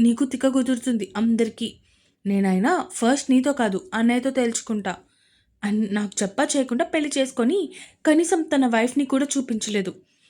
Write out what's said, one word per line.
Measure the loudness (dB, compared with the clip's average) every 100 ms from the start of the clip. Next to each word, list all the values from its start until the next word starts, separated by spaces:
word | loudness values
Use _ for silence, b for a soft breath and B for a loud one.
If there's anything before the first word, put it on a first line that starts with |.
నీకు | 2 2
తిక్క | -2 0 0
కుదురుతుంది | 0 0 -2 -2 -4 -4 -2
అందరికీ. | 0 2 0 -4 -10 -10 _ _ _ _
నేనైనా | -2 0 2 2 2 0 -2
ఫస్ట్ | -2 0 0 2
నీతో | 2 2
కాదు, | 0 -2 -2 -6
అన్నయ్యతో | 0 2 2 0
తేల్చుకుంటా. | 0 -2 -2 -6 -6 -6 -10 _ _ _ _ _ _
అన్-, | -2 -2 0
నాకు | -2 -4 -4
చెప్పా | -4 0
చేయకుండా | 0 0 -2 -2
పెళ్లి | -2 -2 -2
చేసుకొని | -2 -2 0 0 0 -2 B B B
కనీసం | 2 4 4 0
తన | 2 2 4
వైఫ్ని | 2 2 0
కూడా | 0 0 0
చూపించలేదు. | -2 -4 -6 -2 -4 -4 -8 _ _